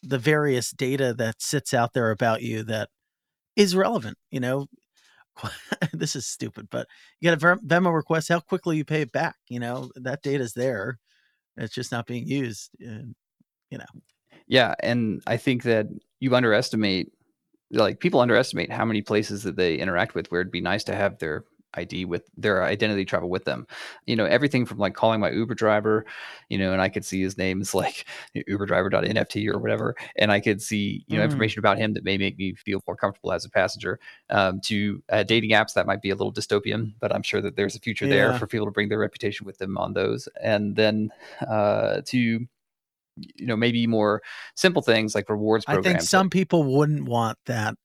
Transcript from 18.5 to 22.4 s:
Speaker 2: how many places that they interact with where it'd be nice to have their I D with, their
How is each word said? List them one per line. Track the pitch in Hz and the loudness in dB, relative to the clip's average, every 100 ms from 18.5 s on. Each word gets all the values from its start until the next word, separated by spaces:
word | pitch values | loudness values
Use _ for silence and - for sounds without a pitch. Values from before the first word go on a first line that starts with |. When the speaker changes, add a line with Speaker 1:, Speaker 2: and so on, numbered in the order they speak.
| 104 85 | -2 -4
Speaker 2:
how | - 110 | -2 0
many | 110 | 0
places | 104 107 104 101 | 2 0 0 -6
that | 104 87 | -6 0
they | 90 76 | 0 2
interact | 92 87 113 90 | 0 0 0 -2
with | 80 | -4
where | 87 | -4
it'd | 92 | -2
be | 90 | -4
nice | 90 101 - | -2 -2 -4
to | 98 | -2
have | 98 95 | -2 -2
their | 80 78 - _ _ | -6 -6 -10 _ _
I | - | -10
D | 87 - 90 | -8 -6 -4
with, | 85 - | -6 -8
their | - | -4